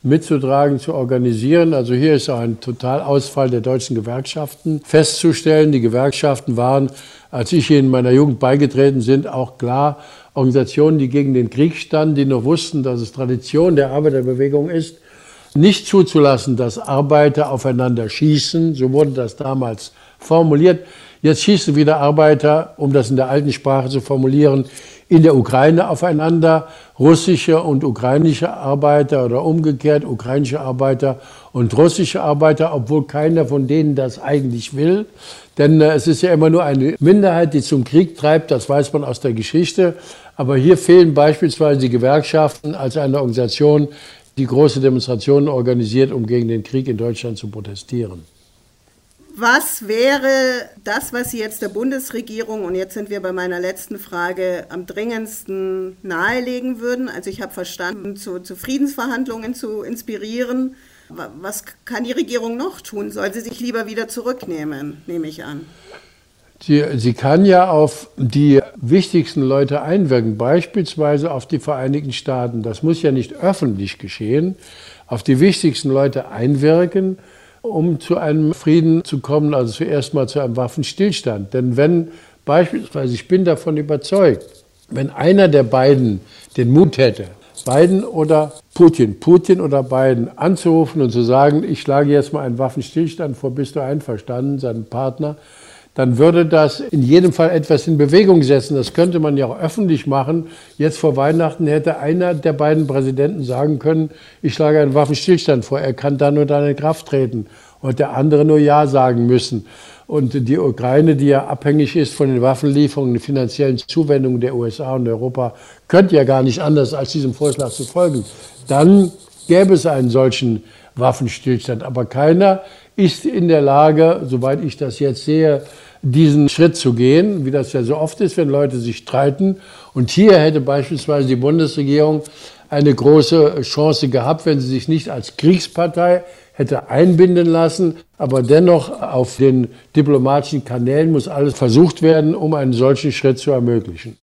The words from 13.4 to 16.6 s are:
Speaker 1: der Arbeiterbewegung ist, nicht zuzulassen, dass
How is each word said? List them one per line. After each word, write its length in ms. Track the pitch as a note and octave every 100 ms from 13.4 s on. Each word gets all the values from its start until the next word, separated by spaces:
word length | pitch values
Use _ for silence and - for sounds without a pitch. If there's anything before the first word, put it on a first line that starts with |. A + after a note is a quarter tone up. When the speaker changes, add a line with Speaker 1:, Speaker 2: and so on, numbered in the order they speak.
| - D3 F3
Speaker 1:
der 160 | D3+ B2
Arbeiterbewegung 800 | C3+ D3+ C3+ B2+ B2+ C#3 C#3+ D#3
ist, 280 | E3 D#3 - _ - - - - C#3+
nicht 320 | F3 G3+ -
zuzulassen, 680 | G3 F3+ D#3+ C#3+ C3 -
dass 220 | A#2+